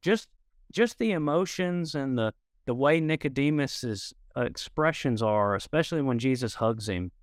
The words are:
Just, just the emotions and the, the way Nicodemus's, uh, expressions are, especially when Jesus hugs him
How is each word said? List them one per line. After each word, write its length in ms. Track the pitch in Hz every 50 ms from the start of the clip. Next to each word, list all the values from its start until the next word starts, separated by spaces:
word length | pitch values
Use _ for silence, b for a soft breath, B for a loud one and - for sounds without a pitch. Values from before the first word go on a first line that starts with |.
Just, 260 | - 175 214 220 - _ _ _ _ _ _ _ _ _
just 260 | - - 233 233 - _
the 140 | 233 226
emotions 800 | 196 165 151 147 147 170 190 175 - - 185 180 175 175 170 156 -
and 220 | 147 139 135 131
the, 160 | 120 110 110 - _ _ _ _ _ _
the 80 | - 123
way 260 | 123 139 143 156 165
Nicodemus's, 1120 | 160 151 156 156 - 147 135 135 139 147 151 147 143 135 - - - 120 107 98 - - - - - - _
uh, 60 | 127
expressions 760 | 123 - - - - - - - 156 160 156 - - 143 120 107
are, 340 | 113 107 107 107 104 101 101
especially 460 | 95 - - - 156 160 - 170 160
when 160 | 143 135 123 117
Jesus 360 | 117 135 131 123 127 113 -
hugs 340 | - 113 113 117 113 104 107
him 220 | 95 87 90 90 - _